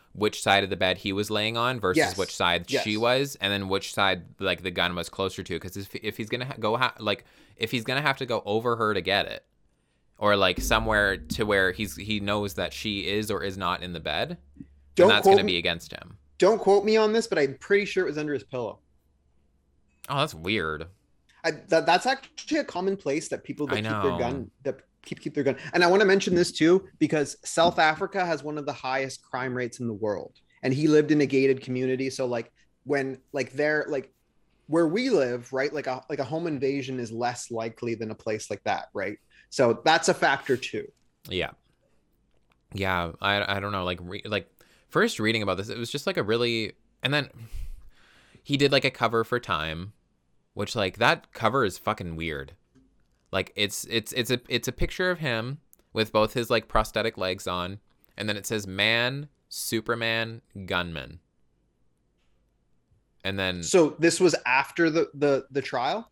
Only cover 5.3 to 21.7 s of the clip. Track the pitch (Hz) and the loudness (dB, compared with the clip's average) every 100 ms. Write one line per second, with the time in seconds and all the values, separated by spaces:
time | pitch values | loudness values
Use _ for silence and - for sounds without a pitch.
5.3 | - 92 82 92 101 98 - 107 - 110 | -6 -8 -8 -8 -12 -12 -10 -8 -8 -6
6.3 | 123 127 117 107 117 127 - 107 101 - | -6 -8 -4 -2 0 0 -2 -4 -4 -6
7.3 | _ _ - 110 123 110 131 147 135 120 | _ _ -8 -4 -4 -2 -2 -2 -2 -4
8.3 | 113 101 107 120 113 107 98 87 98 - | -4 0 0 0 0 0 0 2 0 0
9.3 | - - _ _ _ _ _ _ _ 104 | -8 -14 _ _ _ _ _ _ _ 2
10.3 | 101 92 90 - 113 110 104 101 95 - | 4 4 2 2 2 4 2 2 0 -4
11.3 | - 104 98 92 90 101 - 98 104 101 | -4 2 4 2 0 -6 -8 -6 -4 -2
12.3 | 104 101 98 85 - 110 101 85 104 107 | -2 -2 -4 -6 -6 -6 -4 -2 -2 -2
13.3 | 98 98 95 87 90 90 85 80 80 139 | -2 -4 -4 -2 -2 -6 -8 -4 -4 -4
14.3 | 170 - - - _ _ - 185 208 196 | -8 -16 -20 -20 _ _ 6 6 8 8
15.3 | 196 196 87 87 85 - - - - _ | 6 6 0 0 -2 -8 -16 -16 -20 _
16.3 | - 185 226 196 202 208 220 214 226 220 | 2 4 4 4 4 6 4 4 2 0
17.3 | 160 135 - - 202 202 185 151 151 151 | 2 0 -2 0 2 2 0 -2 -2 -4
18.3 | 135 - 127 107 98 _ _ _ _ _ | -4 -6 -6 -6 -8 _ _ _ _ _
19.3 | _ _ _ _ _ _ _ - 139 156 | _ _ _ _ _ _ _ -6 -2 -2
20.3 | 80 87 107 78 76 85 - _ _ _ | -2 -2 -2 -2 -4 -10 -18 _ _ _
21.3 | _ 165 151 - | _ -4 -4 0